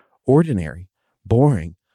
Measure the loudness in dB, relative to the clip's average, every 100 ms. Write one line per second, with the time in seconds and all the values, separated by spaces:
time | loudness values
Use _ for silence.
0 | _ _ 0 2 2 -2 -6 -12 -20 _
1 | _ _ -2 2 2 0 -6 -14 _